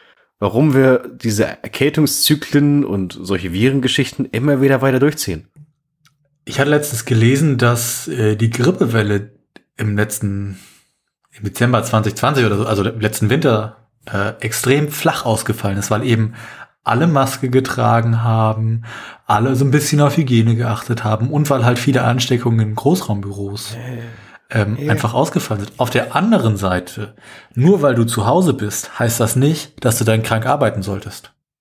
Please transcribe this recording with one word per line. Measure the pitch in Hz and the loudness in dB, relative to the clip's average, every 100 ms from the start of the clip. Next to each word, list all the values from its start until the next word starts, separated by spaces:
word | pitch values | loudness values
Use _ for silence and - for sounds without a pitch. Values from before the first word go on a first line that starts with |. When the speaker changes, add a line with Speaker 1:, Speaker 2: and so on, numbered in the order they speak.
| _ _ _ _ | _ _ _ _
Speaker 1:
warum | 101 110 151 | -2 2 4
wir | 135 131 127 - | 6 4 4 0
diese | - 113 104 | -6 -4 0
Erkältungszyklen | - - - - 143 156 147 - - 151 - 143 147 143 | -2 -4 -12 -2 -2 2 0 0 0 0 0 2 4 2
und | - 98 92 - | 0 -2 -4 -8
solche | 90 95 90 | -6 -4 -4
Virengeschichten | 90 123 135 127 - 131 - 131 | 0 2 2 0 0 -2 -4 -6
immer | - 143 139 | -2 0 2
wieder | 139 135 | 2 2
weiter | 135 131 | 2 2
durchziehen. | 143 151 - 80 - - - _ _ _ _ _ _ _ | 0 0 -6 -8 -10 -20 -20 _ _ _ _ _ _ _
Speaker 2:
Ich | - - | -8 -2
hatte | 143 | 0
letztens | 147 147 117 | 0 0 -6
gelesen, | - 113 120 139 156 123 | 0 2 4 4 2 2
dass, | 123 120 - - - | 2 0 -2 -8 -6
äh, | 143 107 104 | -2 0 2
die | 113 | 0
Grippewelle | 120 143 - 127 113 104 101 104 _ _ - _ - | 0 -2 0 0 0 0 -2 -4 _ _ -20 _ -6
im | 107 104 | -4 -2
letzten, | 104 - 101 98 101 95 - _ _ _ _ _ _ | -2 -2 -6 -4 -8 -12 -20 _ _ _ _ _ _
im | - | -12
Dezember | 101 - 120 117 | -10 -2 2 2
zwanzig | - 110 107 - | 2 0 0 0
zwanzig | 135 139 | 0 2
oder | 113 101 | 2 0
so, | 107 | 0
also | 101 | 0
im | 98 117 | 0 -2
letzten | 110 - 104 | -4 0 0
Winter, | 139 151 110 110 - _ _ - | 2 2 0 -2 -12 _ _ -8
äh, | 101 104 - | -4 -4 -6
extrem | 113 - 123 143 147 | -8 -4 0 2 0
flach | - 160 - | -2 -2 -2
ausgefallen | 123 110 - - 101 98 | -2 -2 -2 -4 -4 -4
ist, | - | -2
weil | 107 | -2
eben | 127 113 110 - - - - _ | 2 0 0 -4 -16 -20 -20 _
alle | - 117 170 | -2 2 2
Maske | 139 131 - 127 | 2 0 -2 0
getragen | 127 131 127 113 117 117 113 | 0 0 0 2 2 2 2
haben, | 113 113 110 110 113 113 113 - - - - | 2 2 2 0 -2 -2 -6 -14 -18 -12 -2
alle | 107 127 | 0 2
so | 127 | 2
ein | 139 | 2
bisschen | 143 - 147 | 2 2 2
auf | 143 - | 4 2
Hygiene | 131 117 113 113 | 2 4 4 2
geachtet | 117 107 - 117 | 0 -4 -4 -4
haben | 110 107 120 | -2 -2 0
und | 147 147 | 0 2
weil | 131 | 2
halt | 120 123 | 2 2
viele | - 123 | 2 2
Ansteckungen | 123 123 - 123 123 113 | 2 0 0 0 2 2
in | 107 | 0
Großraumbüros, | 107 143 185 - 101 98 98 101 104 - | 0 0 0 0 -6 -6 -8 -10 -10 -10
Speaker 1:
Äh, | 117 123 120 117 113 - - _ 110 | -12 -12 -12 -14 -18 -20 -20 _ -2
Speaker 2:
ähm, | 101 120 | 0 -2
Speaker 1:
ja. | 147 | -2
Speaker 2:
einfach | - 113 | -2 0
ausgefallen | 120 160 - - 104 | 0 0 -2 -4 -6
sind. | 101 - | -6 -4
Auf | 117 | -2
der | - 107 147 | 0 0 0
anderen | 214 202 113 98 | 2 2 2 0
Seite, | 95 90 - - 104 - - - - | 0 -2 -4 -10 -12 -14 -20 -20 -10
nur | 120 156 196 | 2 4 6
weil | 143 | 4
du | 120 | 2
zu | 113 113 104 | 2 0 2
Hause | 160 175 | 2 2
bist, | 123 104 - - - | 0 -4 -8 -10 -2
heißt | 117 113 | -2 0
das | 113 127 | 0 2
nicht, | 143 160 - - | 2 0 -6 -4
dass | 123 113 | -2 0
du | |
dann | 113 110 | 2 0
krank | 110 110 | 0 -2
arbeiten | 127 139 117 101 | 0 0 0 -2
solltest. | 95 95 - - - _ _ _ | -6 -8 -10 -16 -20 _ _ _